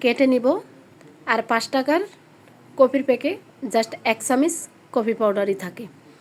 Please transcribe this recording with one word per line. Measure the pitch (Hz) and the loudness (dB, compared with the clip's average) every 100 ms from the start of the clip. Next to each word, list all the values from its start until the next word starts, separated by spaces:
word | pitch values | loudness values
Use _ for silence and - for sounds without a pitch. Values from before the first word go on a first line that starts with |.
কেটে | 247 240 262 | -2 2 2
নিব। | 254 247 381 - - - - - - - | 2 2 0 -4 -20 -20 -20 -20 -10 -4
আর | 226 226 | -2 0
পাঁচ | 226 - | -2 -2
টাকার | 269 269 320 403 - _ _ - - - - | -2 0 0 -2 -12 _ _ -20 -20 -4 2
কফির | 262 269 269 | 4 2 0
প্যাকে | 240 285 392 - - 220 | -2 -2 -6 -12 -14 -2
just | 226 220 - 240 | -2 -2 -2 -2
এক | 220 - | -2 0
চামচ | 262 320 - - - _ | 2 2 -2 -10 -20 _
কফি | 247 220 226 | -4 -2 0
পাউডারই | 214 202 202 190 | 0 0 -2 -4
থাকে। | 180 170 202 - - - | -6 -12 -16 -20 -20 -20